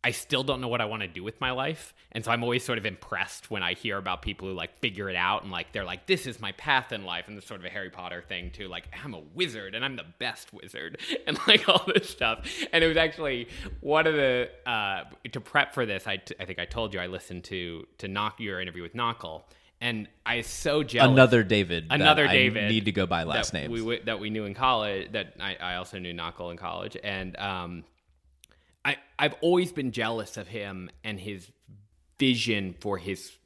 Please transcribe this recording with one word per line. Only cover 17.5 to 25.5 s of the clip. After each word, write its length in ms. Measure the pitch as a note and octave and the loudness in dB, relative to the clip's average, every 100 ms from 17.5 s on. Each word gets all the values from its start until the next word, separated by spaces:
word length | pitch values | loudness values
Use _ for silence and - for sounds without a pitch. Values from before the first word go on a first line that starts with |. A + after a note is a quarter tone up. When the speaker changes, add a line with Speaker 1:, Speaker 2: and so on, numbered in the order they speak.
| F#2+ F2 E2 - _ | -8 -6 -10 -14 _
Speaker 1:
to 80 | G2+ | -6
knock 320 | G2 G#2 - | -2 -2 -4
your 220 | G#2+ F#2 | -8 -6
interview 220 | F#2 F2 | -8 -10
with 120 | E2+ | -12
Knockle. 480 | A2+ A#2+ A#2 E2+ D#2 - - _ _ | -4 -4 -4 -10 -12 -16 -20 _ _
And 260 | A#2+ A2+ G#2 _ | -4 -4 -8 _
I 120 | A2 A#2+ | -2 -2
was 100 | A2+ | -2
so 380 | - D#3 D3+ | -4 0 0
jealous. 280 | C3+ A#2+ C3 | 2 6 8
Speaker 2:
Another 300 | C3 B2+ A#2+ | 12 10 10
David 460 | G2 G#2+ F2+ E2+ D#2+ | 8 4 4 0 0
that 80 | D3 | 4
Speaker 1:
Another 320 | - D3+ C#3+ | 6 8 6
Speaker 2:
I 40 | |
Speaker 1:
David 360 | C3 B2+ A2 G#2 | 6 6 4 2
Speaker 2:
need 140 | A2 | 2
to 80 | G2+ | 2
go 140 | F#2+ F2+ | 2 2
by 180 | E2+ | 2
last 260 | E2 D#2 G2+ | 2 0 0
Speaker 1:
that 60 | E2+ | -2
Speaker 2:
names. 100 | C#2+ | -4
Speaker 1:
we 60 | A#2 | -4
w-, 220 | A2+ A#2 | -2 -4
that 160 | A2 G#2+ | -2 -4
we 100 | G#2+ | -2
knew 140 | A2 | -4
in 100 | G#2 | -4
college, 560 | G2+ B2+ A#2+ G#2+ G2 F2+ | 0 2 2 2 -2 -4
that 220 | G#2+ F2+ - | -4 -6 -4
I, 160 | G2 | -4